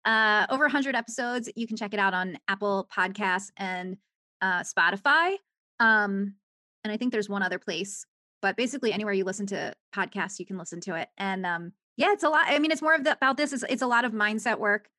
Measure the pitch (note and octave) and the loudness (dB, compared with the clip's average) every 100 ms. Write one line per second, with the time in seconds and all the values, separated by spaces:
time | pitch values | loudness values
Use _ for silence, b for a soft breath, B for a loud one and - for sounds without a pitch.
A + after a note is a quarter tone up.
0 | A3 A3 A3 G#3 F#3 - D4 C#4+ C4+ B3 | 2 4 4 4 2 2 2 2 0 -2
1 | A#3+ A#3 A#3+ B3 A3+ - A3+ A3 G#3 G#3 | -4 -6 -4 -4 -6 -8 -6 -4 -2 2
2 | G3 F#3 F#3 E3 - G3 G3+ F#3+ F3+ - | 2 2 -2 -6 -6 -2 0 0 -2 -2
3 | F#3 G3 G3 F#3 G3 - G3 F#3 F#3 F#3+ | -2 0 0 0 -4 -8 -6 -6 -8 -10
4 | _ _ _ _ F#3+ F3+ E3 - E3+ G3 | _ _ _ _ -2 0 -2 2 2 2
5 | C#4+ D4+ F4 G4 _ _ _ - A3+ G#3+ | 2 4 2 -2 _ _ _ 2 4 6
6 | G#3 G3 G3+ - _ _ _ _ G#3+ G#3+ | 4 0 -4 -8 _ _ _ _ -8 -4
7 | B3 A3+ G#3 G3+ F#3 F#3 - E3 G3+ - | -2 -2 -2 -2 -2 -2 -4 -6 -6 -10
8 | - _ _ _ G3 F#3+ A#3+ C4+ A#3 F#3 | -16 _ _ _ -2 0 -4 0 -2 0
9 | G#3+ G3 F#3 G3 G3 G3 - - _ - | 0 0 0 -4 -6 -4 -6 -10 _ -6
10 | F#3 G3 F3+ - F3+ F#3+ F3 F3 F#3 D#3+ | -4 -4 -6 -8 -10 -10 -10 -10 -6 -6
11 | - - G3 F#3+ F#3 E3+ E3+ _ _ - | -6 -6 -4 -2 -2 -4 -6 _ _ 0
12 | F4 G4+ D4 D4+ E4 C#4+ D#4 D#4+ D#4 D#4+ | 2 2 4 4 4 2 2 0 2 2
13 | C#4+ - C4+ C4+ D4 C4+ A#3+ B3+ B3+ A#3 | 2 2 2 2 -2 -2 -4 -2 2 2
14 | B3 G#3+ G#3 A3 A#3+ G#3+ G#3 G#3 _ | 2 0 0 0 -2 0 2 0 _